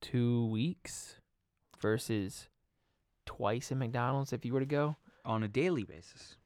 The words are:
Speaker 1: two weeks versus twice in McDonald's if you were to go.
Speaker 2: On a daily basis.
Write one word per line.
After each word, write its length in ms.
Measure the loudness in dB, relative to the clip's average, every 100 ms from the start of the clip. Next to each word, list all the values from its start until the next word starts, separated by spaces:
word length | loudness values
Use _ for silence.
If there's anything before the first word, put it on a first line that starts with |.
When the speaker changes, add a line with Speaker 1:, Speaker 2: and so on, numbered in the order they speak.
Speaker 1:
two 460 | -2 2 4 4 2
weeks 720 | 2 0 -2 -10 -12 -14 -18 _ _ _ _ _ -2
versus 680 | 0 2 2 0 0 -6 -16 _ _ _ _ _ _ _ -14
twice 440 | -4 0 0 -2
in 60 | -2
McDonald's 540 | 0 0 2 0 0
if 120 | -2 0
you 60 |
were 60 | 0
to 60 | 2
go. 300 | 2 2 -2 -10 -12 -4
Speaker 2:
On 160 | 0
a 60 | 0
daily 360 | 2 2 2
basis. 520 | -2 -10 -18 -20 -20 -20